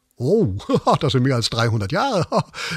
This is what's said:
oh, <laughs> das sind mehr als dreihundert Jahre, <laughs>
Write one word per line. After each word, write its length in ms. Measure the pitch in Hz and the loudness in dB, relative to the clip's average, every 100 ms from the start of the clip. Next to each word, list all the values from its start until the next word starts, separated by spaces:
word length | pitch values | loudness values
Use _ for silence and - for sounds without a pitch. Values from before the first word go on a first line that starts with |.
| _ - | _ -6
oh, 380 | 127 220 131 95 - 262 | 0 2 2 -2 0 0
<laughs> 240 | 254 202 | 2 2
das 120 | 143 | 2
sind 100 | 131 | 2
mehr 140 | 131 123 | 2 0
als 140 | - | -2
dreihundert 420 | 113 117 110 98 | 0 0 0 -2
Jahre, 340 | 185 277 196 - | -2 0 -2 0
<laughs> 140 | - - - - | -2 -4 -8 -10